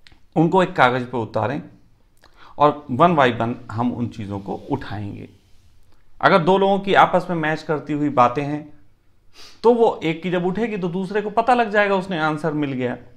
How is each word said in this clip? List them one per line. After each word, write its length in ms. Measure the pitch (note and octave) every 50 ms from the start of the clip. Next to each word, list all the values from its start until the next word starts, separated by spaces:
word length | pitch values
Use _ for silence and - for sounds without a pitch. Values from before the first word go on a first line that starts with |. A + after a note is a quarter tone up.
| - - - _ - - -
उनको 280 | E3+ D#3+ E3+ F3 F#3+ F3+
एक 120 | F3+ -
कागज़ 280 | D#3 C3 B2 B2 B2+ B2
पे 140 | A#2+ B2
उतारें 460 | A#2+ A2 G2+ - A2 G#2+ A2+ C#3+ D3+ - - - - _ _ _ _ _ _ _ _ _ - - - - - -
और 280 | - C#3+ D3 D3 - - -
one 260 | - C3+ E3 F3+ F3 D3
by 180 | C3 B2 A2+
one 160 | A2+ A#2 A#2 A#2+ - - -
हम 220 | G#2 A2+ B2 B2 A#2+
उन 140 | A#2+ A#2+
चीज़ों 320 | G#2 - A2 G#2 F#2+ G2+ G2
को 140 | G2+ - -
उठाएंगे। 760 | - - - C#3+ - - - A2 G#2 G#2 G2+ G#2 G#2 G#2 - - _ _ _ - - _ _ _ - - - - - - - - -
अगर 160 | - D3 F#3
दो 200 | F#3 D3+ F3 F#3+
लोगों 220 | F#3+ G3 G3 G3+ G3
की 140 | G3 G3 E3
आपस 340 | C3+ D3 F3 - F3+ E3+ -
में 80 | F3
मैच 260 | E3 D#3 D3+ D#3 D#3 -
करती 300 | - D#3 C#3 C#3 - D3+
हुई 160 | D3 D3 C#3+
बातें 340 | D3 D#3 D#3 - - D3 C#3+
हैं 300 | C#3+ D3 D3 - - - - - - _ _ _ _ _ _ _ - - - - - - - -
तो 100 | A#3 B3
वो 260 | A3+ A3+ G#3 - - -
एक 200 | D#3+ D#3+ E3 -
की 80 | F#3
जब 140 | F3 F3+ F3
उठेगी 320 | F#3 F3 G#3+ A#3 A3 G#3+
तो 100 | G3 F#3
दूसरे 340 | E3+ E3 F#3+ F#3+ F3 G3+ G#3+
को 80 | G3+ G#3+
पता 240 | G3 A#3 A3+ A#3+ B3
लग 160 | A#3+ A#3 G#3
जाएगा, 260 | G#3 G#3+ G#3 G3 G3
उसने 240 | F#3 F3 F#3+ F#3 D#3
आंसर 320 | D#3 D#3 D3+ D3 E3 D#3+
मिल 200 | D3 D3+ D3 C3+
गया 260 | C3+ B2 B2+ A#2+ B2 A#2+ - - -